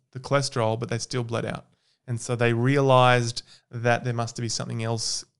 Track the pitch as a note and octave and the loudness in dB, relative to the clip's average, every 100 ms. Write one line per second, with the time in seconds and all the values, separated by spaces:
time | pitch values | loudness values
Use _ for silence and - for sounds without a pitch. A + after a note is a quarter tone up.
0 | _ B2+ - C#3 C3+ B2 A2 A2+ A#2 A#2 | _ -12 -2 0 0 0 0 0 -4 -6
1 | - B2+ A#2 A2+ A2 - - _ _ _ | -4 -6 -4 -4 -4 -8 -12 _ _ _
2 | - A#2 - A#2+ A#2+ A#2 B2+ C#3 C3+ B2+ | -8 -8 -4 0 2 2 2 4 6 6
3 | B2+ B2 A#2 - - - _ A#2+ A#2+ A#2 | 8 6 2 -4 -12 -20 _ -2 0 0
4 | B2 A#2 A#2 - A#2 - A#2 A#2 A2+ A2+ | 0 -4 -6 -6 -6 -6 -6 -4 -4 -4
5 | - - - | -4 -6 -10